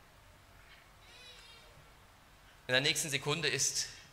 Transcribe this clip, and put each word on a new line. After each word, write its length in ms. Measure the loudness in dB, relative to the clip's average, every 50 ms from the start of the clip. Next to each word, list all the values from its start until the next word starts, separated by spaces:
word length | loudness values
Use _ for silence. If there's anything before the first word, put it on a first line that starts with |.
| -20 -20 -20 -20 -20 -20 -20 -20 -20 -20 -20 -20 -20 -20 -20 -20 -20 -20 -20 -20 -20 -20 -20 -18 -18 -18 -18 -18 -20 -20 -20 -20 -20 -20 -20 -20 -20 -20 -20 -20 -20 -20 -20 -20 -20 -20 -20 -20 -20 -20 -20 -12 -2
In 60 | 2 4
der 80 | 4
nächsten 280 | 4 4 2 2 0 0
Sekunde 380 | 0 0 0 0 0 2 2
ist 400 | 2 2 2 2 2 2 0 -2 -4 -6 -14 -18 -20